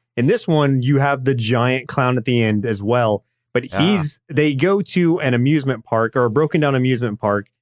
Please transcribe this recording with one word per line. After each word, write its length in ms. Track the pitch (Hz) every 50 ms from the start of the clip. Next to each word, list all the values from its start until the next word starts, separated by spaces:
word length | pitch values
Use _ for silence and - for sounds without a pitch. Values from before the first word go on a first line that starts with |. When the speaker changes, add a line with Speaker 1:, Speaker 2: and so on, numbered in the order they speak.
| _ _ _
Speaker 1:
In 100 | - 120 143
this 180 | 220 233 -
one, 360 | - 165 151 147 139 135 131 123
you 160 | 127 147 139
have 260 | 139 143 139 135 131
the 100 | 131 139
giant 540 | 120 113 107 123 120 120 127 127 131 123 -
clown 280 | - - 131 127 127
at 80 | 127 120
the 160 | - 123 120
end 240 | 113 110 107 104 98
as 180 | 113 110 98 101
well. 420 | 104 120 123 120 110 107 101 - _ _ _ _ _ -
But 180 | 123 - - -
Speaker 2:
Yeah. 80 | 98 143
Speaker 1:
he's, 360 | 180 208 190 156 147 - - _ -
they 260 | - 139 151 151 143
go 260 | 131 135 185 196 202 202
to 380 | - - 185 175 165 165 175
an 120 | 156 135 123
amusement 500 | 120 123 139 156 156 131 135 127 110 -
park 320 | - 120 113 113 113 -
or 80 | 135 123
a 60 | 120
broken 300 | 107 143 156 151 - 170
down 140 | 151 143 139
amusement 460 | 131 127 131 131 117 123 113 104 110
park. 260 | - 104 101 104 98 _ _ _